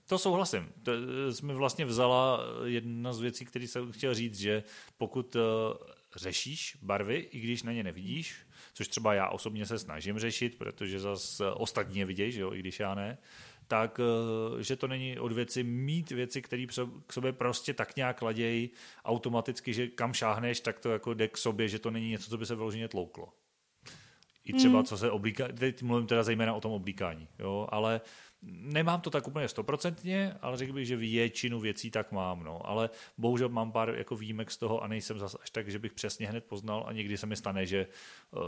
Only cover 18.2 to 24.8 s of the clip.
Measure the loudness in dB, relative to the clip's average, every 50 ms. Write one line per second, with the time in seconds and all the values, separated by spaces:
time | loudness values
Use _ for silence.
18.2 | 0 0 2 2 2 2 2 2 0 -2 -4 -12 -20 -20 -18 -4 0 2 2 2
19.2 | 2 2 2 2 2 0 -2 -4 -2 -2 0 0 0 -2 0 0 0 0 2 2
20.2 | 4 4 4 4 2 0 0 0 0 -2 -2 0 0 0 0 2 0 0 2 2
21.2 | 2 2 2 2 2 2 2 2 2 2 0 0 -2 -2 -2 -2 -2 -2 -2 -4
22.2 | -4 -4 -4 -4 -2 -2 -2 -2 -2 -4 -4 -4 -4 -4 -2 -2 -4 -4 -6 -12
23.2 | -14 -14 -16 _ _ _ _ _ _ _ _ _ -20 -18 -18 -18 -20 -20 -20 -20
24.2 | _ _ _ _ -4 2 6 8 10 10 10 8